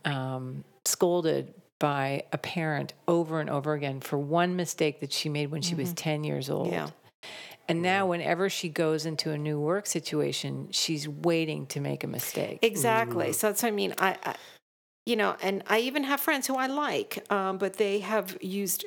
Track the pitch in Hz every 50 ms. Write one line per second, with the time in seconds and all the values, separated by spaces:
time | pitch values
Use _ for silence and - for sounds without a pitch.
0 | - - 143 135 131 131 131 131 127 127 131 139 - _ _ _ - - - -
1 | 196 175 175 175 170 160 147 139 131 - - - - _ _ - - 147 143 139
2 | 135 135 139 - - - - 151 - - - 170 160 156 151 139 139 139 - -
3 | - - 170 170 170 156 160 160 151 151 - 143 135 151 151 147 147 139 135 135
4 | 127 - - 143 143 143 156 170 175 180 180 180 175 156 - - 165 151 147 -
5 | - 139 - - - 156 147 147 147 143 151 160 143 175 175 165 135 180 175 -
6 | - 160 151 151 151 151 147 143 131 139 151 - - 175 175 165 156 151 156 -
7 | _ - _ _ - - - - - - - - _ - 165 165 170 185 185 196
8 | 196 185 175 170 156 147 170 170 196 196 - - - 170 147 - 170 156 156 156
9 | 151 165 156 151 - 156 156 147 147 151 151 147 147 151 180 202 208 - - 254
10 | - - - 202 147 147 143 - - 139 139 135 139 - - - - - 160 147
11 | 147 151 143 147 156 175 170 165 160 156 151 147 139 139 - 147 143 139 143 139
12 | - - - - - - - - - - - - - 233 208 185 143 233 220 226
13 | 226 226 - 175 156 143 - - - 214 202 - - 233 208 202 202 185 - -
14 | 185 190 - - - - - - - - - - _ _ _ _ _ _ _ _
15 | - - 240 220 202 190 - - - 190 196 190 - - 208 220 240 262 262 302
16 | 277 262 285 277 - - 311 277 262 - 269 262 262 262 277 294 294 269 180 135
17 | - - - 196 - - 202 202 190 190 190 190 202 190 190 - 214 202 196 208
18 | 196 190 220 214 190 190 190 - - 190 185 202 202 185 - - -